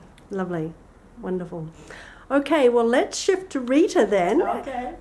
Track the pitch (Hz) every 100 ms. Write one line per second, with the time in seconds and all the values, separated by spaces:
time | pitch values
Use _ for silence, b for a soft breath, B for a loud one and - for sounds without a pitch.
0 | - - - 196 180 175 160 165 - -
1 | - - 190 185 165 175 160 B B B
2 | B B - 277 277 311 247 240 233 262
3 | 403 - - 381 - 277 240 277 381 -
4 | 208 196 175 269 - - 277 247 247 -